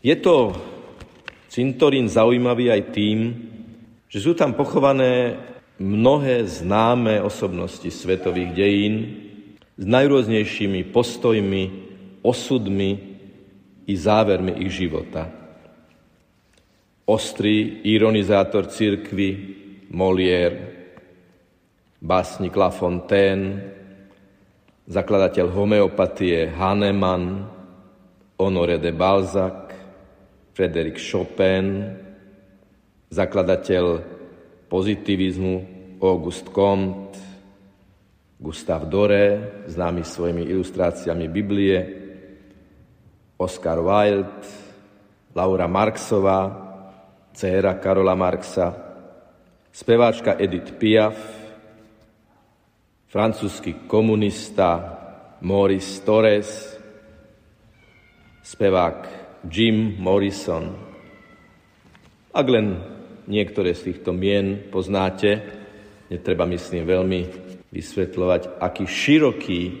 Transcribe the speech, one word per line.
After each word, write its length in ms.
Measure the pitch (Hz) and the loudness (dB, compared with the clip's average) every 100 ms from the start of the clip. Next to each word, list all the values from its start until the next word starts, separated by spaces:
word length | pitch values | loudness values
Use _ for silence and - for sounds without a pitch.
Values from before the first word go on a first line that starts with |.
Je 160 | 123 165 | 2 2
to 320 | 185 160 113 87 - - - - - - - - _ | 4 4 4 -2 -12 -16 -20 -20 -20 -20 -20 -20 _
cintorín 640 | - 131 120 151 135 117 | -2 -2 4 4 4 2
zaujímavý 640 | 110 110 123 123 120 123 | 4 6 6 2 2 4
aj 160 | 107 - | 2 0
tým, 480 | - 107 110 113 117 - - - - - - _ | -2 0 0 -2 -4 -14 -18 -20 -20 -20 -20 _
že 80 | 104 | -4
sú 160 | 104 | -2
tam 240 | 165 147 117 | 2 0 0
pochované 800 | 139 156 139 139 127 127 123 - - - _ _ | 0 2 4 4 4 2 0 -4 -14 -20 _ _
mnohé 720 | 95 104 120 147 139 123 107 | -2 4 4 4 2 0 0
známe 720 | - 85 104 113 123 117 107 | -4 0 2 4 4 2 2
osobnosti 640 | 98 - 101 90 90 - 87 | 0 -2 -4 -4 -8 -8 -12
svetových 640 | - 87 92 92 87 90 87 | -8 -2 -2 0 -2 -4 0
dejín 360 | 101 101 104 107 113 - - - - - _ - | 2 4 2 0 -4 -10 -16 -20 -20 -20 _ -10
s 80 | 98 | 2
najrôznejšími 1040 | 127 139 139 110 110 107 - 101 95 85 | 4 6 4 4 0 0 -2 -2 -2 0
postojmi, 720 | 120 117 - 123 110 98 98 95 - - - - - 110 | 0 0 -2 0 2 0 -2 -4 -8 -18 -20 -20 -2 -2
osudmi 680 | 123 - 131 101 98 98 101 - - - - - - _ _ - | -2 -2 -2 0 -2 -2 -4 -8 -20 -20 -20 -20 -20 _ _ -6
i 80 | |
závermi 640 | 98 104 107 107 92 92 87 | -2 2 4 4 2 0 -4
ich 160 | 92 | -6
života. 560 | 92 90 78 80 80 80 - - - - - _ _ _ _ _ _ _ _ _ _ _ _ - | -4 -4 -4 -6 -8 -10 -12 -20 -20 -20 -20 _ _ _ _ _ _ _ _ _ _ _ _ 0
Ostrý 800 | 110 - - 101 107 107 - 107 | 0 0 -4 0 2 0 -4 0
ironizátor 880 | 110 110 110 95 101 95 107 90 | 4 4 4 4 2 4 0 -2
cirkvi 560 | - 107 98 - 95 98 98 - - - - - | 0 0 0 -4 -2 -2 -2 -12 -18 -20 -20 -12
Molière, 880 | 87 92 92 92 90 87 76 92 - - - - _ _ _ _ _ _ _ _ _ | 0 2 4 4 4 2 -2 -12 -16 -20 -20 -20 _ _ _ _ _ _ _ _ _
básnik 480 | 82 92 90 - 92 98 | 0 0 0 -6 -4 2
La 80 | 92 | 0
Fontaine, 960 | 90 90 87 - 101 98 95 95 98 98 - - - - _ _ _ _ _ _ _ - | 2 -2 -2 2 4 4 2 -4 -6 -12 -18 -20 -20 -20 _ _ _ _ _ _ _ -4
zakladateľ 640 | 95 92 104 92 98 90 90 | -4 2 2 4 2 0 0
homeopatie 960 | 101 104 98 - 90 - 92 85 80 | 2 4 4 2 -2 0 0 0 -2
Hahnemann, 960 | 78 95 101 101 101 92 90 90 98 101 - - - - _ _ _ _ - | -2 0 2 2 2 0 0 -2 -6 -10 -18 -20 -20 -20 _ _ _ _ -2
Honoré 400 | 95 92 85 85 | 0 2 0 0
de 160 | 85 | -2
Balzac, 800 | 80 92 98 90 101 92 - - - - - - _ _ _ _ | 0 2 4 2 0 -2 -4 -16 -20 -20 -20 -20 _ _ _ _
Frédéric 480 | - 90 82 80 - | -2 -2 0 -4 -6
Chopin, 960 | - 101 85 - 95 95 98 98 101 92 - - - - _ _ _ _ _ _ _ | -6 -4 -4 2 2 4 0 -4 -6 -12 -18 -20 -20 -20 _ _ _ _ _ _ _
zakladateľ 960 | - 95 101 90 90 - 92 87 82 - - - - - _ _ | -4 -2 0 2 0 2 2 2 0 -6 -18 -20 -20 -20 _ _
pozitivizmu 880 | 90 95 101 - 98 95 90 92 92 92 - - - | -2 0 -2 -2 0 0 -2 -4 -4 -8 -18 -20 -2
Auguste 480 | 95 92 82 - - | 0 2 -2 -8 -6
Comte, 720 | - 101 98 95 95 - - - - - _ _ _ _ _ _ _ _ _ | 0 2 2 -2 -6 -14 -18 -20 -20 -20 _ _ _ _ _ _ _ _ _
Gustave 560 | 80 82 - 80 80 | -12 -10 -4 -4 0
Doré, 360 | 92 104 101 101 104 - - - | 2 4 6 4 2 -4 -14 -12
známy 320 | 80 87 87 | -4 -4 -4
svojimi 400 | 80 - 87 85 | -6 -4 -2 -2
ilustráciami 880 | 85 92 90 - 87 - - 85 82 | -2 -2 -4 -2 -2 -2 -6 -4 -4
Biblie, 480 | 87 101 101 98 95 107 - - - - - - - _ _ _ _ _ _ _ _ | -4 -2 2 2 2 0 -12 -18 -20 -20 -20 -20 -20 _ _ _ _ _ _ _ _
Oscar 400 | 90 - 82 80 | -6 -4 -4 0
Wilde, 640 | 87 104 104 101 95 - - - - - _ _ _ _ _ | 2 4 4 2 -2 -10 -18 -20 -20 -20 _ _ _ _ _
Laura 400 | 87 95 92 87 | -2 0 2 0
Marxová, 800 | 95 107 107 - 107 98 95 95 - - - - - - _ _ | 2 0 -2 -2 2 4 2 0 -6 -16 -18 -20 -20 -20 _ _
dcéra 480 | - 95 92 98 92 | -6 -2 2 2 0
Karola 320 | 95 95 92 | 0 2 2
Marxa, 640 | 92 90 95 - - 87 - - - - - _ _ _ _ _ | 2 0 -2 -6 -2 -2 -4 -18 -20 -20 -20 _ _ _ _ _
speváčka 640 | - - 117 120 110 - 95 | -12 2 6 6 2 -2 0
Edith 400 | 98 87 - - | 0 -2 -8 -2
Piaf, 640 | 110 110 107 - - - - - - - - _ _ _ _ _ _ _ _ _ _ _ _ | 4 4 4 -2 -14 -16 -20 -20 -20 -20 -20 _ _ _ _ _ _ _ _ _ _ _ _
francúzsky 720 | 101 110 107 101 - - 82 - | 0 0 0 -6 -6 -10 -10 0
komunista 960 | 107 110 107 104 95 - - 90 85 85 - - - - - 90 | 2 4 2 0 -2 -6 0 2 2 -4 -14 -18 -20 -20 -10 0
Maurice 560 | 98 98 95 - - | 2 4 2 -4 -6
Thorez, 480 | - 107 110 104 101 - - - - - - - - _ _ _ _ _ _ _ _ _ _ _ | 2 4 6 4 0 -12 -14 -18 -20 -20 -20 -20 -20 _ _ _ _ _ _ _ _ _ _ _
spevák 580 | - - 101 92 85 82 - - - - 85 | -20 0 2 4 2 -2 -14 -18 -20 -18 -8
Jim 560 | 82 113 110 110 95 | 0 2 2 0 -2
Morrison. 720 | 92 101 101 95 - 82 82 - - - - - _ _ _ _ _ _ _ _ _ _ _ | 2 2 2 -4 -6 -6 -6 -12 -18 -20 -20 -20 _ _ _ _ _ _ _ _ _ _ _
Ak 120 | - 131 | -2 4
len 320 | 117 107 90 - - - - - | 4 2 -2 -10 -18 -20 -20 -4
niektoré 480 | 104 98 - 90 85 | -2 0 0 -2 -2
z 160 | 92 | -6
týchto 240 | 87 - 90 | -6 -4 -2
mien 480 | 98 101 98 104 - | 2 2 0 -4 -6
poznáte, 800 | 95 95 98 95 - 104 104 - - - - - - - | -6 -2 0 0 0 0 0 -4 -18 -20 -20 -20 -20 -12
netreba, 400 | 87 - 90 90 | -8 -2 0 0
myslím, 400 | 87 - 87 82 | -2 -6 -6 0
veľmi 320 | 92 92 90 87 - - - _ | 0 2 -2 -4 -12 -18 -20 _
vysvetľovať, 880 | 92 - - 90 - 90 87 - - | -14 -8 -4 -4 -2 0 0 -2 -6
aký 320 | 90 - 95 | -6 -4 -6
široký 720 | - - 156 143 - - 87 90 90 | -2 2 4 4 0 -6 -4 -4 -10